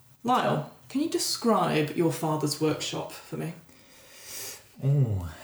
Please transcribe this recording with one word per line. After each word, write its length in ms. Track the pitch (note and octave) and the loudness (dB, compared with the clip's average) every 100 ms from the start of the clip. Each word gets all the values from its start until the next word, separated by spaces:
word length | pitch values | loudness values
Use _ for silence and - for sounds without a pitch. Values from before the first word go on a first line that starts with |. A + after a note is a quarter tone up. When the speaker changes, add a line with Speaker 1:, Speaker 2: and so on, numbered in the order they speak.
| _ _ | _ _
Speaker 1:
Lyle, 480 | A#3 B3 - C3 - - - | 0 2 2 0 -2 -12 -6
can 120 | C4+ | -2
you 80 | D#4+ | 0
describe 840 | E4+ - - A#3 G3+ E3 D3+ D3 - | 0 0 0 2 4 4 2 2 2
your 160 | E3 | 2
father's 480 | C#3+ D#3+ D3+ D3 - | 2 -2 0 0 0
workshop 500 | D#3 D3 - D#3+ - | 0 0 -4 -6 -8
for 260 | - - D#3 | -12 -10 -8
me? 160 | D#3+ F3 - - - - - - - - - - - - | -6 -8 -18 -20 -20 -20 -20 -20 -14 -10 -10 -12 -18 -4
Speaker 2:
Oh, 460 | C3+ C#3+ A#2 G2 E2 D#2 | 2 4 4 2 -4 -10